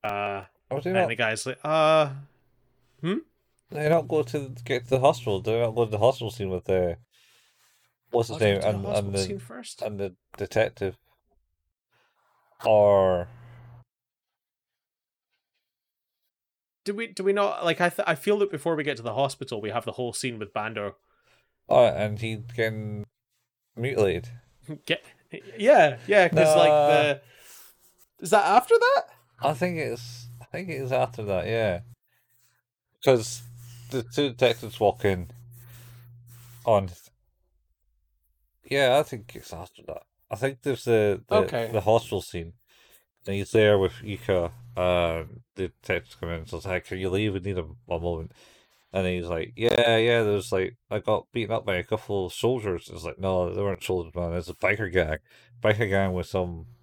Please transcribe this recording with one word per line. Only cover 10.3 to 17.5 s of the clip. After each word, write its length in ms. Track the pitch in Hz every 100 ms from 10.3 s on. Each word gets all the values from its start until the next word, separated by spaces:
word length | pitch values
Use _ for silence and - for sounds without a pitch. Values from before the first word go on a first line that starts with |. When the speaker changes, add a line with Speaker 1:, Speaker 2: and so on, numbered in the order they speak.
| -
Speaker 2:
detective, 600 | 101 - 110 - 98 92 _ _ _ _ _ _ _ _ _ _ _ _ _ _ _ _ -
or 600 | 107 104 101 95 90 87 - - - - - _ _ _ _ _ _ _ _ _ _ _ _ _ _ _ _ _ _ _ _ _ _ _ _ _ _ _ _ _ _
Speaker 1:
Do 100 | -
we, 140 | 202 226
do 160 | -
we 100 | 190
not, 320 | 202 202